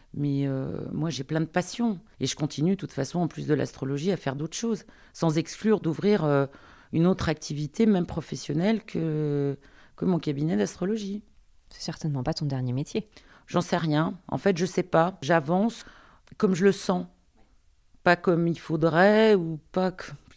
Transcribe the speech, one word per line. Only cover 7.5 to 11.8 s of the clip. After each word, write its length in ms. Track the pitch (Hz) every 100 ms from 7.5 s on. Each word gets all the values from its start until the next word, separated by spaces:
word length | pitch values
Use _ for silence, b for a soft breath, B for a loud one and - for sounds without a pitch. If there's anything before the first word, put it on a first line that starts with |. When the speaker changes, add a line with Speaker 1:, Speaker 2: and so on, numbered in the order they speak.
| 147 147 - 226
Speaker 1:
même 200 | 190 165
professionnelle, 800 | 165 - 139 - 147 196 220 -
que, 720 | 175 160 151 151 143 139 139 b b b -
que 80 | 175
mon 120 | 170
cabinet 360 | 156 139 156 202
d'astrologie. 680 | 196 - 180 220 196 208 - _ _ _ _
Speaker 2:
C'est 120 | -